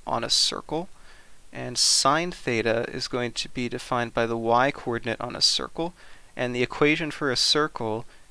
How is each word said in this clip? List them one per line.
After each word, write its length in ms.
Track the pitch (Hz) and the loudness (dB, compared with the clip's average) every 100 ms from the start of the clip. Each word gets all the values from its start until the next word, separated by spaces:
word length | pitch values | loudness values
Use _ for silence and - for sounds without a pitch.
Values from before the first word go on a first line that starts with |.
| - | -6
on 180 | 117 | -4
a 60 | 117 | 0
circle, 580 | - - - - 156 185 - - - - - - | 2 2 0 -6 -6 -6 -14 -18 -20 -20 -18 -14
and 240 | - 123 123 | -10 -6 0
sine 540 | - - 135 151 175 | 4 6 6 4 2
theta 520 | 175 - 117 110 117 120 | -2 0 2 4 2 0
is 180 | 131 - | -6 -4
going 240 | 127 120 | -2 -2
to 160 | - - | -4 -6
be 180 | - 120 | -4 -4
defined 460 | 123 - 123 117 | -6 -2 -2 0
by 100 | 120 117 | 0 0
the 100 | 117 | 0
y 320 | 113 120 135 | 4 4 4
coordinate 500 | - - 117 117 113 | 0 -4 -4 -4 -4
on 160 | 123 - | -6 0
a 60 | |
circle, 500 | - - - - 170 - - - - - | 2 2 -4 -4 -6 -6 -18 -18 -14 -4
and 180 | 123 | -2
the 80 | 123 | 0
equation 480 | 123 - 147 160 156 | -2 2 4 4 -2
for 200 | - 143 | -2 0
a 60 | 120 | 2
circle 720 | - 151 151 - 113 110 - - - | 4 4 2 -2 -4 -4 -6 -18 -20